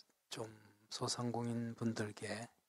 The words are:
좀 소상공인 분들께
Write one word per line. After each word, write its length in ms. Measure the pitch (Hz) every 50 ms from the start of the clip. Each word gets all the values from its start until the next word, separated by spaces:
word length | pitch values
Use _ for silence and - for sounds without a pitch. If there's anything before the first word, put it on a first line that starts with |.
| - _ _ _ _ -
좀 160 | - - 113 110 110 107 107 - - - - -
소상공인 840 | - - 123 120 - - 123 120 113 117 120 117 117 117 117 117 117
분들께 760 | - 117 117 113 120 107 104 104 - 110 104 104 107 120 - - _ _